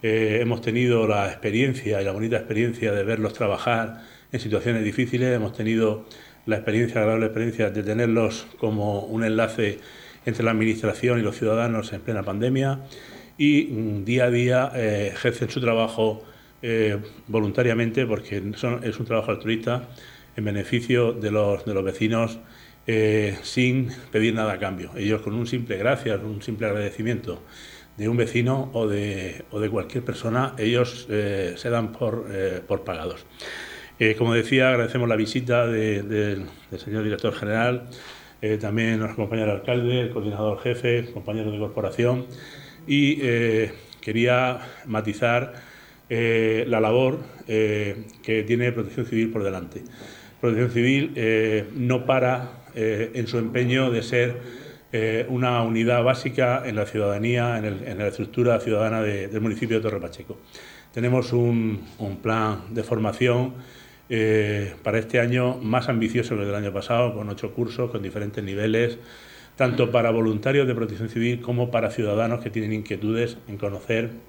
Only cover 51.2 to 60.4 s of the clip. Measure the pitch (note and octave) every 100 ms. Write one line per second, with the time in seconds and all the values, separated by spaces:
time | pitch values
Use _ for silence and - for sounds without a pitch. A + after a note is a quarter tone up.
51.2 | A2+ A2 A2 G#2+ G2 A#2+ B2 B2+ B2 C3
52.2 | B2 B2+ B2 - - - A2 G#2+ A2+ B2+
53.2 | A2 A#2 A2+ B2 B2 C3 C3 A#2 A2 B2
54.2 | B2 A#2+ - - - - - A#2 A2 A2+
55.2 | B2 B2+ B2+ B2 A2+ A2+ A2+ A#2+ A#2+ B2+
56.2 | C#3+ B2 B2+ B2+ C3 G#2+ G2+ G#2+ G2+ G2+
57.2 | A2+ A#2+ A#2+ A#2 G#2+ G2 - G2 G#2 G2
58.2 | G2+ - A#2+ A2+ - G#2 A2 A2 G#2+ G2+
59.2 | G2 G#2+ A2 G2+ A#2 A2+ G#2+ G2+ E2+ -
60.2 | - -